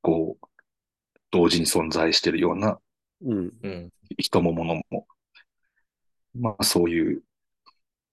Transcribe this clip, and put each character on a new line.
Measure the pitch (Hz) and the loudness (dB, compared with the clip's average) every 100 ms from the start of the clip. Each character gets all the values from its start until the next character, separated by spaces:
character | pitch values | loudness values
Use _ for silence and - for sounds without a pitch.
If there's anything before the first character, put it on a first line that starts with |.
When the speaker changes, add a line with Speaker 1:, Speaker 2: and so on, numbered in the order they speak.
Speaker 1:
こ | - 82 80 - | 0 0 -2 -6
う、 | - _ _ _ _ _ _ _ _ | -16 _ _ _ _ _ _ _ _
同 | 92 85 | 4 4
時 | 85 | 4
に | 80 | 2
存 | - 80 | 0 0
在 | 80 80 80 | 0 2 2
し | |
て | - | 0
る | 85 | 2
よ | 90 | 0
う | 87 | 0
な、 | 104 - _ _ _ _ | -2 -2 _ _ _ _
Speaker 2:
う | 147 | -6
ん。 | 104 87 - | -4 -4 -8
Speaker 3:
う | 101 | -12
ん。 | 92 87 - - - | -10 -14 -20 -14 -8
Speaker 1:
人 | - 101 | -2 0
も | 87 | 0
物 | 82 82 82 - | 0 -4 -4 -6
も。 | - - _ _ - _ _ _ _ _ _ _ _ _ | -10 -10 _ _ -20 _ _ _ _ _ _ _ _ _
ま | 120 120 107 | -6 -4 -2
あ、 | |
そ | 104 92 85 | 0 2 2
う | |
い | 85 78 - | 2 0 -2
う | - _ _ _ _ _ _ _ _ | -8 _ _ _ _ _ _ _ _